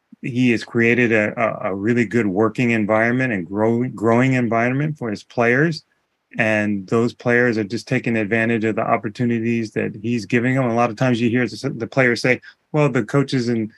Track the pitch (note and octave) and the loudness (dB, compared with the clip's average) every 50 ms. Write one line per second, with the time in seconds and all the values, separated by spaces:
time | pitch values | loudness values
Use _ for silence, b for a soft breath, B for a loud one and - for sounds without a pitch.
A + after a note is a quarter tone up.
0 | _ _ - - - C#3+ A#2+ B2 B2+ B2 A#2 G#2+ - - - A#2 A#2 A#2 A#2 A#2 | _ _ -20 -12 -10 -4 -2 2 2 4 2 2 -2 -2 0 2 2 4 4 4
1 | B2 A2 A2+ G#2+ G#2 G#2+ - - A#2 G#2+ - - - G2+ F#2+ G2 G2 A2+ A#2+ A#2+ | 2 2 2 2 2 0 0 -2 -2 -2 -2 -4 -4 -6 -4 -2 0 0 2 2
2 | A#2 F#2+ A2 A#2+ A2 G2+ F2 G2+ A2 A2 G#2+ - B2 A#2 A#2 A2+ G#2+ G2 A2 A2 | 0 0 0 0 0 0 2 2 0 0 0 0 0 0 2 0 0 2 2 2
3 | A2+ A#2 B2 B2+ C3 B2+ A2 F#2+ E2+ E2 G2 G#2 A2 A2+ A#2 A#2 A#2+ B2+ A2 G2 | 2 2 0 0 0 -2 -2 -4 -6 -6 -2 0 0 2 2 0 0 -4 -4 -2
4 | G#2+ A2+ A2+ A#2+ B2+ C3 C3 B2+ A#2+ A2 A2+ A2+ A#2 B2 B2+ C3+ D3+ D#3 D3+ - | 0 2 4 4 4 2 2 2 0 0 0 0 0 0 0 -2 -2 -4 -4 -6
5 | B2 A2+ G2+ F#2 - - - - A#2 A#2 B2 C3+ D#3 E3+ D#3 D#3 - _ _ _ | -6 -6 -6 -8 -10 -8 -4 0 2 2 4 4 2 2 0 -4 -8 _ _ _
6 | _ _ _ _ _ _ - - A#2 A2 A2 G#2+ G#2 G#2 G#2 G2 F#2 F#2 A#2 A#2 | _ _ _ _ _ _ -6 -2 0 0 2 2 0 0 -2 -4 -4 -2 0 0
7 | A#2 A#2 - - - B2 A#2+ A#2+ B2+ B2 A2 A2 A2 F#2+ A2+ A2 - - B2+ B2 | 0 0 -2 -4 -2 0 2 2 2 2 0 0 -2 -4 -6 -8 -4 -4 -4 -2
8 | G#2+ B2+ A#2 A2 G#2+ G2 A#2 A2+ A2+ A2+ A#2 A2+ G#2+ A2 G#2 A2 A2 A#2 A#2 A2+ | -2 -2 -2 -2 -2 -2 0 0 0 0 0 0 0 -2 -2 -2 -2 0 -2 -2
9 | G#2+ A#2 G2+ - B2 A#2 A#2 A#2 A2+ A#2 A#2 A#2 A2+ G#2+ - A2 G#2 G2+ G#2 G#2+ | -2 -6 -4 -2 -2 0 0 0 0 -2 -2 -2 -4 -4 -4 -4 -4 -4 -6 -6
10 | G2+ A#2 A#2+ A#2 G2+ F#2+ B2+ A#2+ A#2 B2+ C3 C3+ C3 A#2+ A2+ A#2 A#2+ A#2 A2 - | -6 -4 -4 -4 -2 -2 0 0 0 2 0 0 0 0 0 0 0 0 0 0
11 | C3 B2+ B2 A2 B2 A#2 A2 B2+ B2 A2 G#2 G2+ - C3+ - A#2+ A#2 G#2 - C#3 | 0 0 2 2 2 0 2 0 0 -2 -4 -6 -8 -8 -6 -6 -8 -4 -2 0
12 | C3 B2 A#2 - - B2+ B2 A#2+ B B B B _ _ - D3+ D3 C#3 A#2+ C3 | 2 2 2 0 0 0 0 0 B B B B _ _ 0 2 2 2 2 0
13 | G#2+ - - C#3 C#3 C#3 C#3+ C3 A#2 A#2+ A#2+ A2+ A2 G#2+ B | -2 0 0 0 0 0 0 -2 0 0 -2 -2 -2 -4 B